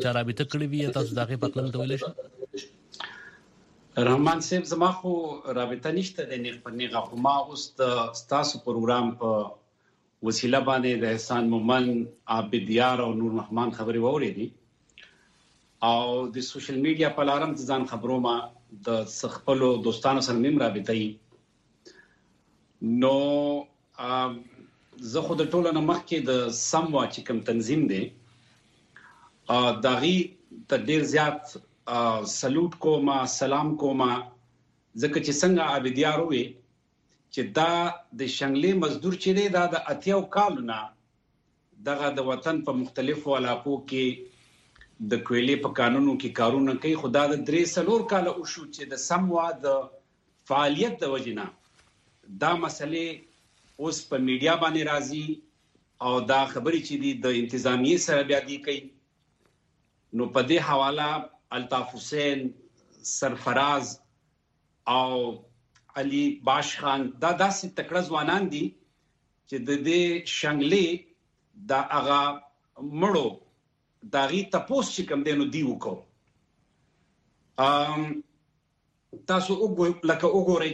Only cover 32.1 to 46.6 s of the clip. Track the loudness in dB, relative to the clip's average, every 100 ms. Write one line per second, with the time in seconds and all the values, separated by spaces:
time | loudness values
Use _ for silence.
32.1 | 0 -2 -4 0 2 0 0 2 4 4
33.1 | 2 0 0 0 2 0 0 0 2 2
34.1 | 0 -6 -16 _ _ _ _ _ -4 -2
35.1 | 0 0 2 4 4 2 0 0 2 2
36.1 | 2 0 -2 -2 -8 _ _ _ _ _
37.1 | _ _ -6 -2 0 2 2 0 -4 -12
38.1 | -8 -6 -4 -2 2 2 2 0 0 -4
39.1 | -2 0 2 2 2 2 0 -4 -4 0
40.1 | 0 0 2 2 0 -6 -6 -8 -14 _
41.1 | _ _ _ _ _ _ -10 -6 -2 -2
42.1 | 0 -2 -2 -2 -2 -2 -2 -4 -2 -2
43.1 | -2 0 0 2 -2 -2 -4 -4 -2 0
44.1 | -2 -10 -20 _ _ _ -20 -20 -10 -2
45.1 | -2 0 2 2 2 0 2 2 4 4
46.1 | 2 -2 0 2 4